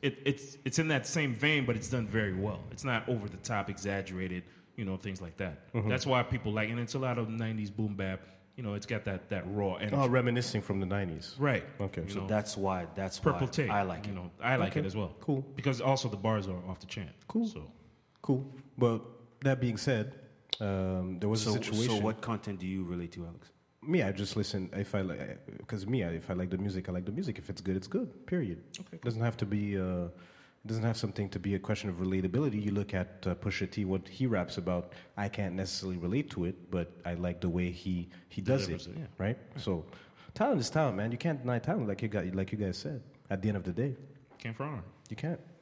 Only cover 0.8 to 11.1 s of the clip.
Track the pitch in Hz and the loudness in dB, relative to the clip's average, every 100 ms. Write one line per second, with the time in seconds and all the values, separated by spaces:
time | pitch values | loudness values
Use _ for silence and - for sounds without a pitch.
0.8 | 160 143 - 170 143 113 147 151 123 113 | 2 2 2 0 0 2 4 4 4 0
1.8 | - 127 110 110 107 92 101 90 - - | 0 0 2 2 2 0 0 -2 -8 -6
2.8 | 135 117 110 120 104 90 - 110 98 95 | 0 0 2 -2 -2 -8 -2 0 0 -2
3.8 | 101 98 92 92 92 90 87 - - - | -2 -2 -2 -4 -4 -4 -8 -18 -18 -8
4.8 | 101 95 101 92 90 82 95 71 - 117 | -4 -4 -4 -6 -8 -6 -6 -6 -4 -2
5.8 | 107 127 139 127 123 123 110 107 107 117 | 2 2 4 4 4 0 0 0 0 -2
6.8 | 117 135 131 120 110 113 113 110 104 101 | -2 0 0 0 0 0 -2 0 -2 0
7.8 | 107 98 95 95 - - - - 117 104 | -2 0 -2 -2 -8 -20 -20 -8 -4 -4
8.8 | - 110 - 95 - 98 85 104 98 90 | -2 -4 -2 -4 -2 -4 -2 0 0 2
9.8 | 104 139 135 127 123 120 120 110 - 98 | 0 4 6 6 6 4 2 0 0 0
10.8 | 92 101 92 | 2 2 0